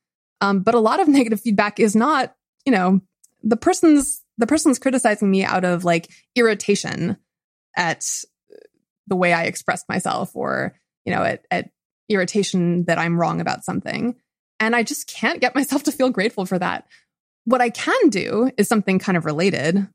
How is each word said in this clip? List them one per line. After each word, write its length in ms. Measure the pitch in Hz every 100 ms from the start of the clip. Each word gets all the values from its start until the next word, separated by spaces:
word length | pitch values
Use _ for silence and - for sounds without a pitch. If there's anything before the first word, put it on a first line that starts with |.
| _ _ _ _
Um, 200 | 202 202
but 140 | 190 233
a 40 |
lot 200 | 214 311
of 80 | 330
<laughs> 0 |
negative 340 | 277 226 214
feedback 380 | 240 202 208 -
is 160 | 220 214
not, 400 | 247 294 254 - _ _ -
you 60 |
know, 300 | 208 180 190 - _ _ _
the 140 | 214 208
person's, 640 | - 370 330 294 269 - - -
the 100 | 226
person's 320 | 311 302 247
criticizing 500 | 269 254 226 208 202
me 140 | 190
out 220 | 190 185 180
of, 180 | 175
like, 260 | 180 170 165 - _ -
irritation 800 | 226 208 - 202 - - 170 196 _ _ _ _ _ -
at 300 | 170 170 - - - _ _ - - _ _ _ -
the 80 | 185
way 180 | 175
I 100 | 170
expressed 440 | 165 - - 180 -
myself, 460 | 185 - - - -
or, 400 | - - - - _ _ -
you 80 |
know, 100 | -
at, 220 | - - _
at 180 | 175 - _ _ _ -
irritation 760 | 202 180 208 190 185 175 175 170
that 120 | 160
I'm 200 | 165 170
wrong 220 | 165 165
about 220 | - - -
something. 500 | - - - 233 240 _ _ _ -
And 160 | 220 240
I 80 |
just 240 | 220 294 -
can't 320 | - 226 339
get 140 | 247 285
myself 280 | 277 277
to 80 | 302
feel 180 | - 262
grateful 360 | 196 214 - 185
for 120 | 185
that. 280 | 180 - - _ _ _ _ _ -
What 160 | 247
I 80 | 240
can 400 | 226 - 466 359
do 420 | 196 - 208 254 -
is 100 | 208
something 320 | 220 196 190
kind 180 | - 175
of 80 | 156
related, 600 | 151 190 - 147 196 190